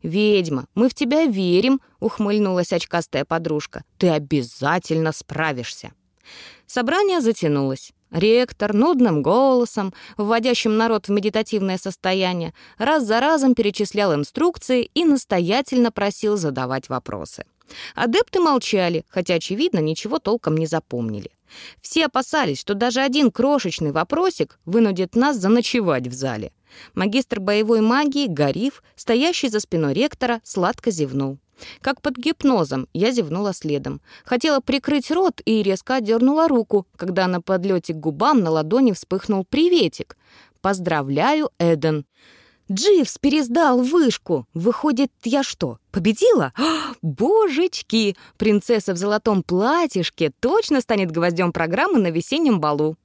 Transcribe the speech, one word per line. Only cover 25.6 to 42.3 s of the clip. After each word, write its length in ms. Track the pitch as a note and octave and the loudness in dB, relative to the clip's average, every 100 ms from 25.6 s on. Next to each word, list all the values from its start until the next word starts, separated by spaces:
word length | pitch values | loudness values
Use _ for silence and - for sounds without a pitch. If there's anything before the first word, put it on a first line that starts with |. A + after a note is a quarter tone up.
| A#3 A#3+ F#3+ C3 B2+ | 2 -2 0 -2 -4
в 60 | |
зале. 400 | B2+ C3 A2 G#2 _ _ - - | -6 -6 -6 -10 _ _ -20 -12
Магистр 460 | - F#3+ A#3 B3+ G#3+ | -4 0 0 -2 -4
боевой 400 | F#3+ G#3 G#3+ A3+ | 0 0 2 4
магии, 460 | G#3+ B3+ D4+ C#4 C4+ | 4 2 2 0 -2
Гариф, 560 | D3 C#3+ D#3 B3+ - _ | 0 0 0 -4 -6 _
стоящий 540 | - - A#3 D#4 F4 C4+ | -12 -2 2 2 0 -2
за 120 | G#3+ | -2
спиной 340 | - E3+ D3 | -2 -2 0
ректора, 460 | C#3+ G3+ - B3 A#3 | 0 -2 -2 -4 -4
сладко 460 | - - F3+ - - | -6 -2 -2 -2 -4
зевнул. 480 | F3 C#3+ C3+ C3+ C#3 _ _ - - | -2 -4 -2 -4 -8 _ _ -20 -6
Как 220 | C4 C4+ | -6 -4
под 140 | D4 B3+ | -4 -4
гипнозом, 680 | C4+ E4 C#4 A#3 D3 C3+ B2+ | -4 0 0 2 0 -4 -6
я 180 | D#3+ G#3+ | -2 0
зевнула 420 | B3 E3 E3+ G#3 | 0 -2 -4 -4
следом. 480 | F#3 D#3 C#3+ C#3 C#3+ _ - | -4 -4 -4 -4 -10 _ -20
Хотела 360 | - B3 D#4 C#4 | -4 -2 2 0
прикрыть 500 | - C4+ - C#4+ - | 0 -2 0 -2 0
рот 300 | D#4+ F#4 - | 0 0 -2
и 180 | - A3 | -2 0
резко 340 | G3 F#3+ - C4 | 2 -2 -2 -4
отдернула 500 | G#3 A3+ B3+ D4+ E4 | 0 2 4 4 2
руку, 400 | B3+ A3 G3+ F#3 _ | 2 2 -2 -2 _
когда 300 | F3+ F3+ F3+ | -4 0 0
на 140 | F3+ | -2
подлете 540 | E3+ F#3+ F#3+ F#3 - | -2 -2 0 -2 -2
к 20 | D#3+ | -4
губам 440 | D#3 C#3+ A#3+ C#4 | -4 0 2 4
на 100 | E3 | 2
ладони 420 | D#3+ D#3 A#3 C4 | 0 0 2 2
вспыхнул 520 | F#3+ - F#3 - G3 | 0 -4 -6 -2 -2
приветик. 720 | F#3 C#4+ E4+ F4 F3+ - - - _ - _ _ | 0 0 4 4 2 -2 -14 -16 _ -20 _ _
«Поздравляю, 880 | F#3+ G3 F3+ D#3 C3+ C#3 G#3+ D#4 D4+ _ | -4 -2 0 -2 0 0 2 2 -2 _
Эден!» 460 | E3+ D#3+ D#3 D3+ C#3+ _ _ | 0 2 0 -2 -6 _ _